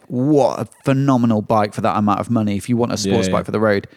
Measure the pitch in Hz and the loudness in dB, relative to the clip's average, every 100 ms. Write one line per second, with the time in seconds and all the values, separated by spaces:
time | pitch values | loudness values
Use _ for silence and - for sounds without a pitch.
0 | - 120 143 143 87 - 113 _ 139 135 | -8 -4 2 2 2 -2 -8 _ -2 0
1 | 139 127 120 107 98 110 104 - 104 95 | 2 2 2 0 2 0 0 -2 -2 0
2 | 104 98 98 117 107 101 - 117 117 107 | 0 0 -2 -2 -2 -4 -2 -2 -2 -2
3 | 98 95 92 104 - 107 107 101 - | 0 0 0 -2 -2 0 0 0 -4